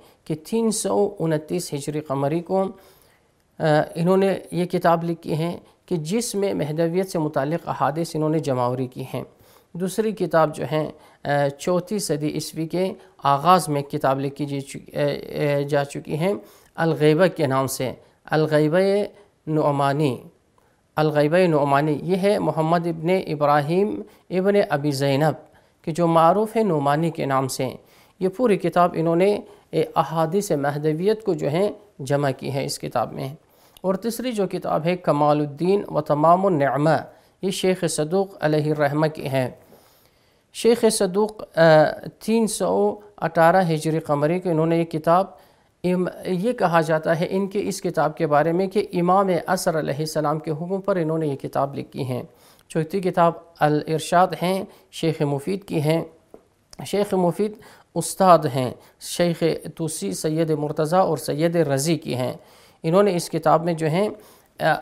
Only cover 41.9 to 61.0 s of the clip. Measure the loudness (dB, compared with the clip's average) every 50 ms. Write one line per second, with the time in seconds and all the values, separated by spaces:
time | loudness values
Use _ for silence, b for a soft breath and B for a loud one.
41.9 | 2 -4 -10 -16 -16 _ -2 0 2 2 2 0 0 -2 -2 0 2 2 2 0
42.9 | 0 B B B B -6 -4 0 4 6 6 8 8 6 4 2 0 0 0 -2
43.9 | -2 -2 0 -2 0 0 2 0 0 0 0 0 0 2 2 2 2 0 0 -2
44.9 | -4 -2 2 4 4 4 2 0 -6 b b b b b b b b _ -2 -2
45.9 | 0 0 -2 -4 -6 -8 -6 -4 -4 -2 -2 -2 0 0 0 2 4 2 2 2
46.9 | 0 0 0 0 0 0 0 -2 -2 -2 -4 -2 -4 -4 -4 -4 -6 -4 -6 -4
47.9 | -2 0 -2 -2 -2 -4 -2 2 2 4 4 2 2 0 -2 0 -2 -2 -2 -2
48.9 | -2 -2 0 2 4 4 2 2 0 -2 0 -2 -2 -2 0 -2 -2 -2 -2 -4
49.9 | -4 -4 -6 -4 -4 -2 -2 -2 -2 -2 -4 -6 -6 -6 -6 -6 -6 -4 -4 -2
50.9 | -2 -2 -2 -2 -2 -2 -2 -4 -4 -6 -8 -6 -4 -2 -2 -2 -4 -8 -12 -10
51.9 | -8 -8 -6 -4 -4 -6 -8 -10 b b b b b b b _ -4 -4 -4 -2
52.9 | -4 -4 -2 -2 2 4 4 4 2 -2 -8 -20 _ 0 2 2 2 0 0 -2
53.9 | -4 -4 -2 2 4 4 4 4 2 -2 -2 -2 -2 -2 -6 B B B B B
54.9 | -8 -4 -2 -2 0 0 -2 -2 -2 -2 -4 -6 -6 -6 -6 -4 -4 -2 0 2
55.9 | 0 0 -2 -6 -12 _ _ _ -20 -20 _ _ _ _ _ _ -18 -16 -10 -4
56.9 | -2 -2 -2 0 0 2 2 0 0 0 -4 -4 -6 B B B B B B B
57.9 | _ -6 -6 -6 -2 4 6 8 8 8 6 2 -2 -2 -2 -2 -4 b b b
58.9 | b b -14 -8 -2 0 0 0 0 0 0 -2 -2 -2 -6 -12 -10 -8 -8 -6
59.9 | -6 -6 -6 -6 -6 -4 -4 -2 0 0 0 0 0 -2 -2 -4 -2 -2 -2 2
60.9 | 2 2